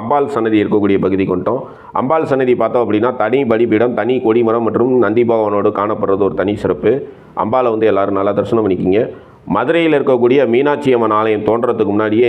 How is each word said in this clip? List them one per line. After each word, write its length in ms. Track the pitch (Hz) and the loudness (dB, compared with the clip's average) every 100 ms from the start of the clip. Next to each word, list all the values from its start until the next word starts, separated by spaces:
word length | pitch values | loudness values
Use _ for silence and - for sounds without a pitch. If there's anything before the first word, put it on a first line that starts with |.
அம்பாள் 280 | 117 147 143 | 0 -2 0
சன்னதி 260 | 120 110 110 | -2 0 0
இருக்கக்கூடிய 360 | 98 104 101 98 95 | 2 0 2 0 0
பகுதி 200 | 95 95 | 0 -2
கொண்டோம். 320 | 92 92 123 131 - - - | -2 -2 -4 -6 -18 -8 -4
அம்பாள் 280 | 123 160 156 | 0 0 0
சன்னதி 240 | 135 131 123 | 0 0 0
பார்த்தோம் 200 | 113 123 113 | 0 0 0
அப்படின்னா, 260 | 104 120 - | 0 0 -2
தனி 180 | 107 127 135 | -2 0 0
பலிபீடம், 440 | 113 120 107 117 110 | 0 2 2 0 -2
தனி 160 | 107 127 113 | -2 0 2
கொடிமரம் 400 | 110 110 117 113 | 2 2 0 0
மற்றும் 240 | 101 123 127 104 | 0 0 2 2
நந்தி 180 | 110 120 | 2 0
பகவானோடு 420 | 117 104 101 101 101 | 0 0 0 0 0
காணப்படுறது 460 | 104 107 98 98 98 | -4 -2 -2 0 0
ஒரு 80 | 90 | 0
தனி 120 | 95 101 | -4 -2
சிறப்பு. 280 | 92 87 104 131 - - - - | -2 -2 0 -2 -4 -18 -18 -8
அம்பாளை 260 | 95 131 123 110 | -2 0 0 0
வந்து 120 | 110 | 0
எல்லாரும் 280 | 98 98 98 | 2 0 -2
நல்லா 140 | 98 104 | -2 -2
தரிசனம் 260 | 101 113 107 | 0 0 0
பண்ணிக்கிங்க. 340 | 90 92 98 135 - - - - 95 | 0 0 0 0 -6 -20 -20 -4 -4
மதுரையில் 380 | 127 160 165 147 | 0 0 2 0
இருக்கக்கூடிய 440 | 139 123 120 135 127 | 2 2 4 4 2
மீனாட்சி 380 | 117 143 143 131 | 2 2 0 0
அம்மன் 200 | 123 113 107 | 2 2 0
ஆலயம் 260 | 110 107 104 | 0 0 0
தோன்றதுக்கு 460 | 113 120 110 104 | 0 0 -2 -2
முன்னாடியே 320 | 101 107 107 | 0 0 2